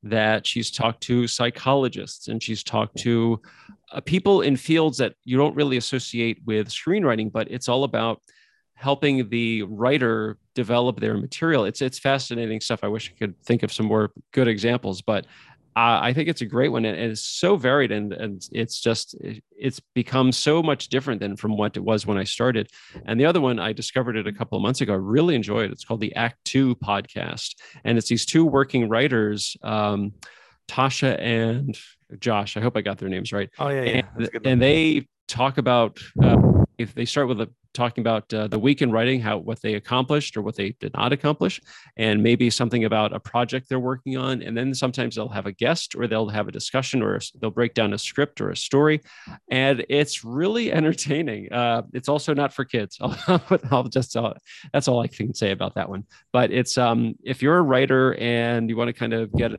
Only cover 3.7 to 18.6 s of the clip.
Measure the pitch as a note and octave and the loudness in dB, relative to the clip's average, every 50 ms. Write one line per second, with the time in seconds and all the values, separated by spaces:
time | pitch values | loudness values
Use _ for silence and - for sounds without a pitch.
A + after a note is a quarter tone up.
3.7 | - _ _ - - - - - D#3 F#3 - G3+ G3+ F3 - C#3+ C3+ B2+ - - | -20 _ _ -14 -12 -8 -4 0 0 2 4 4 4 6 6 4 2 0 0 2
4.7 | D#3+ E3 D#3+ D#3 B2 - B2+ G#2+ - _ - B2 B2 C3 C#3+ D3+ - C#3+ D3 C#3 | 2 4 4 2 2 0 -2 -2 -2 _ -6 0 2 4 4 4 2 0 0 0
5.7 | C3 B2 A#2 - - B2+ - - - A#2 A#2 A#2 A2 - - A2+ A2 G#2+ G#2 A2+ | 0 -2 -2 -2 -4 -4 -4 -4 -4 -2 -2 -2 -2 -4 -4 -2 -2 -2 -2 -2
6.7 | - - - D#3 F#3 G#3+ F#3 C3+ A2+ A2 A2 G#2 - A2+ A2 - - B2+ - - | -6 -6 -2 0 0 2 2 2 2 0 -2 -2 -2 -4 -4 -4 -6 -6 -2 0
7.7 | B2 C3 C#3 C#3 - A#2 A2+ A2+ G#2+ - _ _ _ _ _ _ _ _ _ _ | 0 2 2 0 0 -2 -2 -2 -4 -6 _ _ _ _ _ _ _ _ _ _
8.7 | _ - - C#3 C#3+ C#3 D3+ D3 C#3 C3 A#2+ G2 A#2 A#2 A#2 A2+ A2+ A2 G2+ F#2 | _ -6 -2 -2 0 2 2 2 2 2 0 -2 -2 -2 0 0 -2 -2 -4 -6
9.7 | G#2+ G2+ A#2 B2+ C#3+ D3 B2+ A2+ A2+ A2 G#2+ G#2+ G#2 - _ _ - B2+ A#2+ G2 | -4 0 0 2 2 2 2 2 0 0 -2 -4 -8 -10 _ _ -4 -4 -2 2
10.7 | A#2+ A#2+ B2 B2+ A2+ - A2 A2 A2 G#2 - B2+ - - D#3+ E3 D#3 C3 G#2 F#2+ | 2 2 2 2 0 -2 -2 -2 -2 -2 -4 -6 -6 -2 0 2 2 2 2 0
11.7 | - - C3+ B2+ - - - C#3 C3+ C3+ B2+ - A#2+ A#2 A#2 A2 A2 A2 - - | -2 -2 -4 -4 -4 -2 0 0 0 0 -2 -4 -6 -6 -4 -4 -4 -4 -4 -4
12.7 | A#2 - - G#2 G#2 A2 - - - - A2 G2+ F2 _ - - A#2+ A2+ - G#2+ | -4 -4 -4 -4 -4 -6 -8 -10 -8 -6 -6 -6 -6 _ -2 0 0 2 0 -2
13.7 | - - A2 G#2+ G#2+ A2 G#2+ G#2 - - - _ - C3+ B2+ A#2 A2 G2+ G#2 A#2 | -2 -2 0 2 2 2 2 0 -4 -10 -12 _ 0 2 2 2 2 2 0 0
14.7 | A#2+ B2+ - G2+ F#2+ F2 - - G#2+ G2 - - - - - - - _ _ _ | 0 0 -2 -4 -8 -6 -2 -2 -2 -2 -2 -6 -16 -20 -20 -20 -20 _ _ _
15.7 | - A2+ A#2 A#2+ A2+ F2 D#2 A#2+ B2+ D#3 D3+ E3 D#3+ - B2 G#2 - A#2+ C3 - | 0 2 4 4 4 4 2 0 0 0 -2 -2 -4 -4 -6 -4 0 0 0 2
16.7 | - A#2+ A2+ A2 F#2+ D#2+ A#2 A2+ A2 G#2 - - - - - F3+ G#3 E3 A#2+ B2 | 2 0 -2 -2 -2 -2 -4 -4 -6 -6 -8 -8 -6 0 2 2 2 2 2 2
17.7 | C3+ D3 C3+ A2 G#2 G#2 G#2 G#2 F#2 - A2 G#2 G2+ F#2 - - - A2+ | 2 4 2 2 0 -2 -4 -4 -6 -6 -8 -8 -10 -10 -14 -10 -6 -6